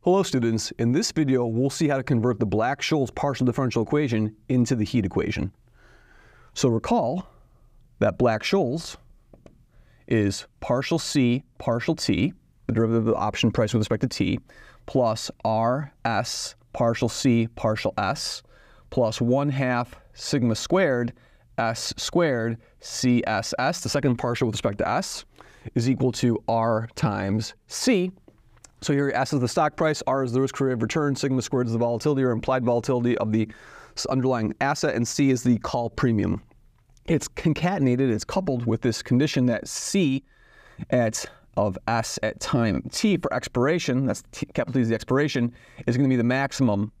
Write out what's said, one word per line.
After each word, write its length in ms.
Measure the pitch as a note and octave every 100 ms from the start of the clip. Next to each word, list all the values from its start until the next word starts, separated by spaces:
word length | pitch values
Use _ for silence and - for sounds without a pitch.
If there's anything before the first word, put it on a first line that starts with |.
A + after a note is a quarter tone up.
Hello, 200 | - F#3+
students. 480 | F#3 C3 A#2 A2+ - -
In 140 | A#2
this 180 | C3+ A3+
video, 340 | - D3 C3 A#2+
we'll 240 | A2+ C3+
see 200 | - D#3+
how 80 | C#3
to 60 |
convert 360 | B2 B2+ A2+ A2+
the 60 | A2
Black-Scholes 680 | G#2 A#2 C#3+ - D#3 B2+
partial 320 | - C#3+ B2+ B2+
differential 380 | A#2 C3 A#2
equation 500 | A2 D3 D3 A2+ G#2+ - _
into 260 | B2+ A#2+
the 120 | B2+ G#2+
heat 200 | B2+ F#2+
equation. 460 | - - - - _ _ _ - - _ - - - -
So 160 | - C3+
recall 580 | A2+ - A#3+ A#2+ F3+ - - _ _ - - - _
that 180 | G#2 F2+
Black-Scholes 760 | A#2+ A2 - G3 C#3 C#3+ - - - - _ - - _ _ _ - _ -
is 400 | A#2 G2+ F#2+ - _
partial 380 | - B2 C#3 E3+
C 440 | - D3 B2 B2 - _
partial 380 | - A#2+ - D#3+
T, 360 | - E2 C3 - _ _ -
the 60 |
derivative 340 | A2+ A2+ A2+ A2
of 60 |
the 60 | G#2+
option 320 | G#2 - A#2
price 220 | G2+ A2
with 80 | A#2
respect 220 | G#2+ A2
to 40 | C3
T, 320 | - F#2 - - - - - -
plus 440 | C3+ A#2+ A2 - -
R 480 | A2 A2 A2+ B2+ C#3+ _ A#2+
S 500 | G#2+ A#2 - - - _
partial 380 | - A#2+ A#2 A#2+
C 400 | - C#3 A#2 A2+ -
partial 360 | A2+ G#2+ - -
S, 440 | G2 C#3 - - - - - - -
plus 280 | - A#2 A2
one 300 | A#2 B2+ C#3+
half 500 | C3+ C3 B2 B2 - -
sigma 420 | - - D3 B2 G#2+
squared 560 | - F3+ F3+ B2+ A#2+ - _ _ _ -
S 360 | A#2 A#2 - -
squared 600 | - E3 E3+ A#2+ A2+ A2+ _ _
C 420 | - - C3 A#2+ -
S 260 | G#2+ - -
S, 220 | C3 E3+
the 80 | -
second 260 | C#3+ C#3 A#2+
partial 320 | B2 A#2+ B2
with 80 | A2
respect 220 | - G2+
to 100 | -
S, 380 | A#2+ F#3+ - - _ - - - -
is 140 | A#2
equal 240 | C3 B2+
to 280 | A#2 B2+ A2+ -
R 400 | A2+ A2+ A2 A2+ -
times 580 | A#2+ G2+ G2 G#2+ A2+ - _
C. 460 | - - G#3+ F#3 - - _ _ - - _
So 120 | -
here 180 | C#3+ C#3+
S 200 | B2+ C3
is 80 | D3
the 60 | B2
stock 260 | - D3+ -
price, 260 | D#3+ D3+ -
R 160 | C3+
is 80 | C3
the 80 | A#2+
risk-free 300 | C3+ - C3+
rate 40 | B2
of 60 |
return, 320 | A2 D#3+ D3
sigma 280 | C3+ C#3+ C3
squared 260 | - C3+ B2
is 60 |
the 60 | A2+
volatility 440 | A#2+ A#2 D3+ C#3
or 80 | C3
implied 320 | B2 - C3
volatility 540 | A#2+ A#2+ A2+ B2+ A#2+ A#2+
of 160 | G#2+
the 160 | G#2+ A2 - - - - -
s-, 80 | -
underlying 500 | C3 C3 B2 A2 -
asset, 340 | C3+ D3+ D#3 A2+
and 100 | A#2
C 260 | - C#3
is 120 | B2+
the 140 | B2+ A#2
call 320 | - C3+ A#2
premium. 520 | - B2+ A2 F#2 F2+ - _ _ _ _ - -
It's 220 | E3 -
concatenated, 840 | - E3+ D3+ F3+ F#3+ C3+ B2 C3+
it's 140 | G#2+
coupled 420 | - - F#3 C3 A#2
with 120 | A2
this 220 | B2 A2
condition 460 | - B2 D3 - B2
that 200 | A2+ -
C 560 | - - G3 D#3+ C3+ - _ _ - - - -
at, 340 | B2+ A2+ A2 - - _ -
of 200 | G#2 F#2+ -
S 300 | A#2 A2+ -
at 160 | G#2+ -
time 420 | - C3 A2+ F2 -
T 280 | - G#3+ G3
for 160 | D3
expiration, 720 | - - - B2+ E3+ - B2+ C3+
that's 180 | F#2+ -
T, 140 | - -
capital 300 | - B2+ C3
T 40 |
is 80 | A2+
the 80 | A2+
expiration, 580 | - C3 D3 C3 A#2+ - - - -
is 120 | B2
gonna 100 | C#3
be 80 | B2+
the 80 |
maximum 720 | A#2 B2+ C#3 - C3 G2+ G#2+ _